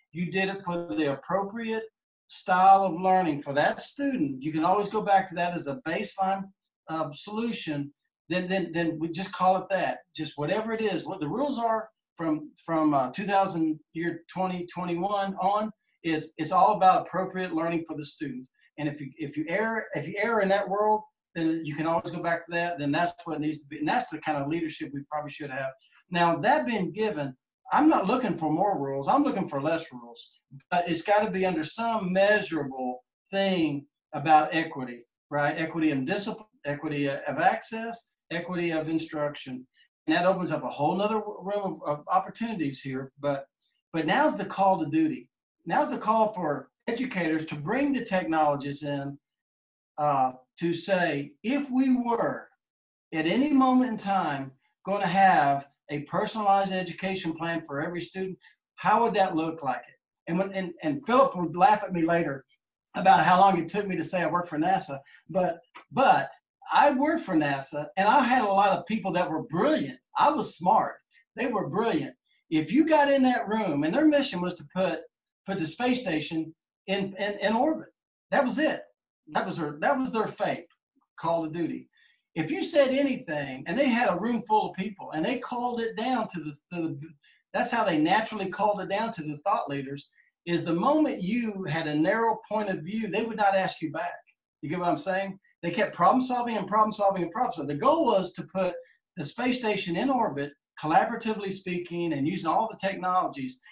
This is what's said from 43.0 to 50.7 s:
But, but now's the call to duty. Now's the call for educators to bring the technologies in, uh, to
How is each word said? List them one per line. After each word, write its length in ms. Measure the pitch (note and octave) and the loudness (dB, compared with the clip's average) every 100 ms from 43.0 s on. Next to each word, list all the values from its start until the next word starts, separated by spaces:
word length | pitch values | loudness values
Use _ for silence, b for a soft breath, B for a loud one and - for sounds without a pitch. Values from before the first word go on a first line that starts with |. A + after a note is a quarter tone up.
| C3+ - | -10 -6
But, 260 | C#3+ C#3 - _ _ _ _ | -4 -4 -6 _ _ _ _
but 100 | D#3+ | -4
now's 320 | D#3 A3 D4+ F#3+ | 0 2 2 0
the 80 | |
call 400 | F#3+ - G3 F3 | -4 2 4 4
to 60 | D3 | 2
duty. 400 | D#3+ D#3 B2 - _ _ _ | 2 2 -2 -10 _ _ _
Now's 260 | - G#3+ D4 | -2 0 0
the 80 | C4 | -2
call 360 | G#3 A3 G#3+ | 0 2 2
for 340 | F3+ D#3+ C3+ - _ - | 0 -4 -4 -8 _ -8
educators 580 | A#3 C4 F#3 D#3+ D#3 D#3 | -4 -4 -2 0 -2 -4
to 80 | |
bring 400 | D3 D3 B3 C#4+ | -8 -4 0 0
the 100 | B3+ | -2
technologies 800 | - F#3 D#3+ D#3+ D3 C#3+ C#3 C#3+ | -2 -2 0 2 2 0 -4 -6
in, 340 | D3 C#3+ C#3 C#3 _ _ _ _ _ _ _ - | -4 -4 -6 -10 _ _ _ _ _ _ _ -2
uh, 360 | D3 C#3+ C3 - _ - | 0 2 0 -2 _ -4
to 160 | E3+ | -2